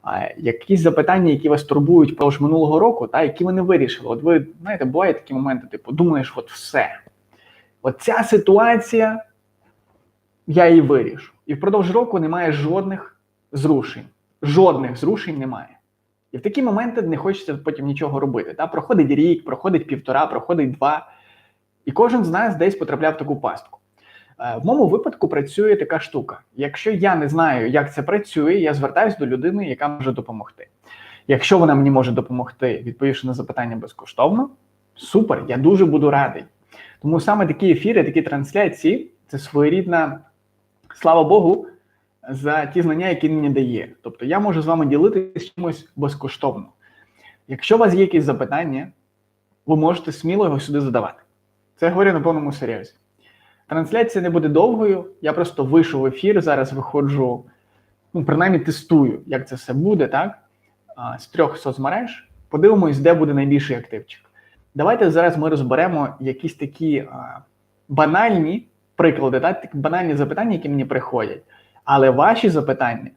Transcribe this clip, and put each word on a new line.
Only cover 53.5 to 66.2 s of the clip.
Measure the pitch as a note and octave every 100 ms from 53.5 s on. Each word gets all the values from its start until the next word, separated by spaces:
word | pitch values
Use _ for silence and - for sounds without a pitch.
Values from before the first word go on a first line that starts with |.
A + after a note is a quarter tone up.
| _ _
Трансляція | D#3 D#3+ A3+ A3+ G#3
не | F3
буде | E3+ D#3
довгою, | D3+ G#3+ A3 G#3+ F#3+ - -
я | D3+
просто | D3+ E3+ - C3
вийшов | D#3+ D#3+ C#3
в | C3
ефір, | C3 G3 G#3
зараз | D#3 C#3 C3
виходжу, | C3+ B2+ D3 C#3 C#3+ C3 A#2+ - _ _ _ _ _ _
ну, | F3 C#3
принаймні | C#3+ F#3 F3
тестую, | E3 D3+ - D#3+ C3 G2+ -
як | C3 C3
це | B2+
все | -
буде, | C3 F3+ G3+ B2+
так? | C3+ F#3 - _ _ _ _ _ -
А, | A#2+ B2
з | -
трьох | - D3+ -
соцмереж. | C#3 C3 C3+ F#3+ A#3+ - _ _ _
Подивимось, | D3+ G3 G#3 E3+ C#3
де | D3
буде | E3+ D#3
найбільший | C#3 C#3 C#3+ C#3+ A#2+
активчик. | - A2 - - _ _ _ _ _ C#3
Давайте | D#3+ A#3+ G3
зараз | D#3+ E3+ D#3
ми | D#3
розберемо | D3+ B2+ C3 F3+ D#3+ C#3
якісь | -